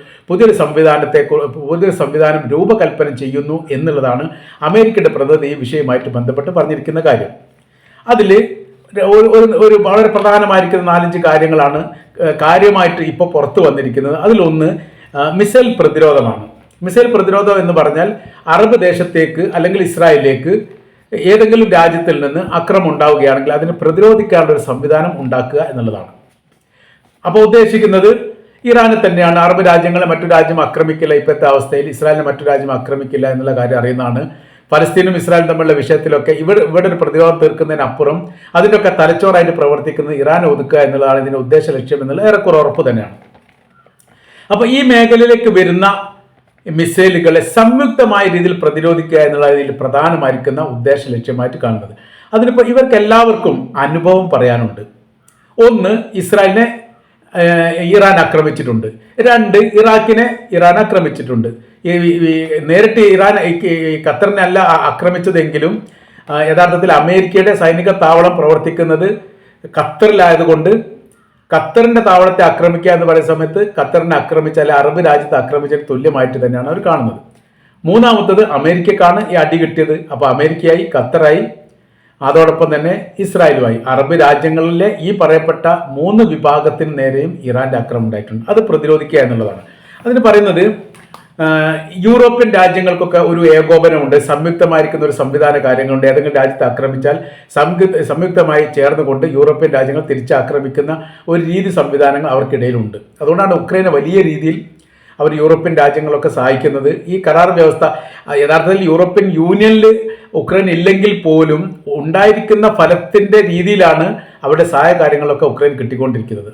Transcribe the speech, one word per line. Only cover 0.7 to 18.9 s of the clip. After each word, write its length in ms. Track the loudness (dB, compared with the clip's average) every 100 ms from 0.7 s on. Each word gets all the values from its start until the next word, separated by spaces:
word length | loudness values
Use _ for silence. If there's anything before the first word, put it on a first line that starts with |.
| 2 2 2 0 0
കു-, 240 | 0 -2 -4
പുതിയൊരു 500 | -8 -6 -2 -2 -2
സംവിധാനം 540 | -2 0 0 0 -4
രൂപകൽപ്പന 640 | -2 0 0 0 -2 -6
ചെയ്യുന്നു 540 | -6 -8 -8 -6 -8 -8
എന്നുള്ളതാണ് 580 | -6 -4 -2 -2 -4 -8 -14 -20 -8
അമേരിക്കയുടെ 460 | -2 0 0 2 -2
പ്രതിനിധി 380 | 0 0 0 -2
ഈ 80 |
വിഷയവുമായിട്ട് 540 | -8 -8 -6 -4 -4 -4
ബന്ധപ്പെട്ട് 420 | -6 -6 -6 -4
പറഞ്ഞിരിക്കുന്ന 500 | -4 -4 -4 -6 -2
കാര്യം. 280 | 0 0 -4 -14 _ _ _ _ _ _ -2
അതിൽ 480 | 0 4 4 2 -6 -20 _ _ -4
ഒരു, 240 | 4 4 6
ഒരു, 260 | 6 4
ഒരു 300 | 6 4 4
വളരെ 260 | 4 2 2
പ്രധാനമായിരിക്കുന്ന 760 | 2 2 2 2 0 0 -2
നാലഞ്ച് 340 | 0 0 -2 -2
കാര്യങ്ങളാണ്, 720 | 0 2 2 0 0 -2 -8 -14 _ -6
ഏഹ്, 140 | -4 -2
കാര്യമായിട്ട് 600 | 2 4 4 4 0 -2
ഇപ്പോൾ 280 | -6 -4 -2
പുറത്തു 300 | -2 -2 0 0
വന്നിരിക്കുന്നത്. 480 | 0 -4 -4 -4 -2
അതിലൊന്ന്, 600 | 0 2 2 0 -2 -4 -12 -20 -12 -6
ആ, 140 | -4
മിസൈൽ 460 | -2 0 2 2 2
പ്രതിരോധമാണ്. 680 | 0 2 2 2 0 -6 -12 -20 _ -12
മിസൈൽ 320 | -2 2 2
പ്രതിരോധം 460 | 2 0 0 2 0
എന്ന് 120 | 0
പറഞ്ഞാൽ 420 | 0 0 0 -4 -6 -14 -12 -2
അറബ് 340 | 2 2 2
ദേശത്തേക്ക് 720 | 2